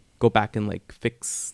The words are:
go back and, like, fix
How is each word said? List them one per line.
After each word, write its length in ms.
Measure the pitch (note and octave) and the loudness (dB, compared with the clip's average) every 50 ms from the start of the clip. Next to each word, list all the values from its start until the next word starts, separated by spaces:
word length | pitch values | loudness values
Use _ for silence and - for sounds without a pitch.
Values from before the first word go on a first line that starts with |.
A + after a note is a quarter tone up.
| _ _ _ _ | _ _ _ _
go 100 | - A2+ | 2 4
back 260 | - A2 G#2 G#2 - | 4 4 2 2 -2
and, 100 | A2 G#2 | -4 -4
like, 280 | G#2 - - - - - | -4 -4 -8 -10 -16 -20
fix 600 | - - A#2 A#2 _ - - - - - - | -6 -6 -6 -6 _ -10 -10 -8 -8 -10 -10